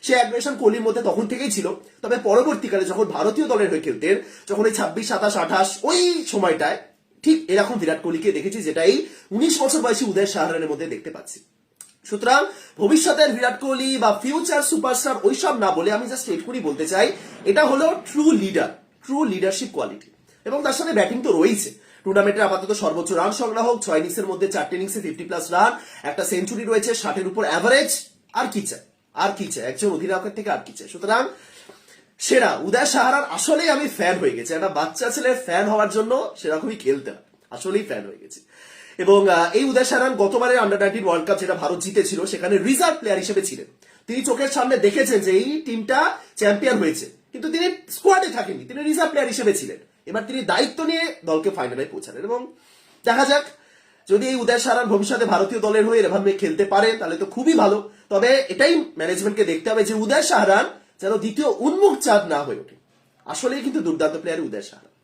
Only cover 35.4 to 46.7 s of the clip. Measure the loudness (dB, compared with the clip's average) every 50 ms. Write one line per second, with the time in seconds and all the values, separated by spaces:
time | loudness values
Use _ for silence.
35.4 | -2 -2 -2 0 0 2 2 2 0 0 0 -2 0 0 0 -2 -2 -4 -10 -8
36.4 | -4 -4 -2 -2 -2 -6 -8 -4 0 0 0 0 -2 -10 -14 -14 _ _ _ _
37.4 | _ _ -16 -10 -8 -2 -2 -2 -2 -2 -8 -10 -10 -12 -16 -18 -20 -20 -20 -20
38.4 | _ _ _ -20 -20 -20 -20 -20 -20 -20 -10 -4 4 6 6 8 8 6 4 4
39.4 | 4 2 2 2 2 4 2 2 2 2 2 2 2 2 2 2 0 2 2 2
40.4 | 2 4 4 4 4 2 2 2 2 0 0 0 0 0 0 0 2 0 -2 -2
41.4 | 0 -4 -4 -2 -2 -4 -4 -4 -4 -2 0 0 0 2 0 -4 -4 -6 -6 -4
42.4 | -2 2 2 2 2 2 2 4 2 2 2 0 -2 -2 -2 -2 -2 -2 -2 -2
43.4 | -2 -4 -8 -10 -14 -18 _ _ _ _ _ _ _ -8 -6 -4 -2 -2 0 0
44.4 | 0 -2 0 0 0 2 2 4 4 4 4 4 2 4 2 2 2 4 4 4
45.4 | 2 2 -4 -6 -4 -6 -6 -6 -2 0 2 2 2 2 0 -4 -14 -20 _ 0
46.4 | 2 2 2 2 2 0